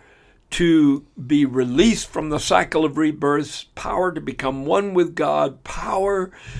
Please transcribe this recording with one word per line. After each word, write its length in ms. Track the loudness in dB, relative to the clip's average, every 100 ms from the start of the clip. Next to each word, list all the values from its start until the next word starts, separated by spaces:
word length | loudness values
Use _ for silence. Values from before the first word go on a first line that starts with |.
| _ _ _ _ _
to 540 | 0 4 6 6 2 -4 -16 0
be 200 | 2 2
released 640 | 0 0 4 4 2 -4
from 200 | -6 -4
the 100 | -4
cycle 460 | 2 2 2 0
of 140 | 0 0
rebirths, 680 | -2 0 0 0 -2 -10 -16
power 380 | -12 -6 -2 -2
to 80 | -4
become 460 | -8 -6 -6 -4 -2
one 260 | 0 0
with 220 | 0 0
God, 500 | 0 0 0 0 -4
power 680 | -12 -10 -4 -2 0 -2 -4 -10 -16 -14